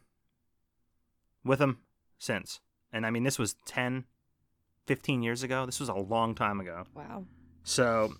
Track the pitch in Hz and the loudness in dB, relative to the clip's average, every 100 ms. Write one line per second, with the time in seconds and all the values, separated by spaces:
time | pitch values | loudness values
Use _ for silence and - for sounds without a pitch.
0 | _ _ _ _ _ _ _ _ _ _ | _ _ _ _ _ _ _ _ _ _
1 | _ _ _ _ 127 135 139 120 _ _ | _ _ _ _ 2 4 4 2 _ _
2 | _ _ - 104 - - _ _ _ 117 | _ _ -4 -4 -4 -14 _ _ _ -4
3 | 113 117 131 - 104 - - - 123 131 | 0 2 2 2 -2 -4 -6 -2 -2 -4
4 | 131 _ _ _ _ _ _ _ - 135 | -8 _ _ _ _ _ _ _ -2 -2
5 | - 127 117 120 127 131 127 - 135 95 | 0 0 0 0 0 -2 -2 -4 -4 -4
6 | 95 113 113 110 107 101 90 85 - - | 0 2 2 2 0 0 -6 -10 -12 -14
7 | 147 202 185 - - - - - 120 113 | -12 -12 -14 -18 -20 -14 -2 2 4 4
8 | 107 - | 2 2